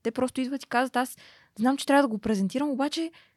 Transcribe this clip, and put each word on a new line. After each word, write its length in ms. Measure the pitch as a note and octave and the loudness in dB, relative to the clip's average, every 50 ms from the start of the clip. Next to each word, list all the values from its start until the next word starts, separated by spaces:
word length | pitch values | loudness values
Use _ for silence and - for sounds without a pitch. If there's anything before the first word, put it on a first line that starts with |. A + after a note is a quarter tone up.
| - | -6
Те 80 | A#3 | -6
просто 300 | A3+ B3 B3+ B3+ - - | -2 -2 -4 -2 -2 -4
идват 220 | C4 B3 C#4 C4+ - | -4 -4 -4 -8 -8
и 60 | - | -4
казват: 280 | - A#3+ C4 B3+ - | -2 -2 -2 0 0
"Аз 200 | B3 B3+ B3+ - - - - - - _ _ _ - | -2 -2 -2 -6 -16 -20 -20 -20 -20 _ _ _ 0
знам, 180 | A3 B3+ C#4 | 2 2 2
че 100 | C#4 - | 0 2
трябва 160 | - C#4 C#4+ C#4 | 4 4 4 4
да 60 | A#3+ | 4
го 100 | G#3+ G3+ | 0 -2
презентирам, 520 | - G#3+ A3 G3 G3 F#3 - B3+ C#4+ D4 | -2 -2 0 0 0 0 0 -2 -2 -2
обаче 400 | C4+ B3 C#4 D4 - E4 E4 E4 - - - _ _ | 0 0 -2 -2 -2 -4 -6 -6 -6 -14 -20 _ _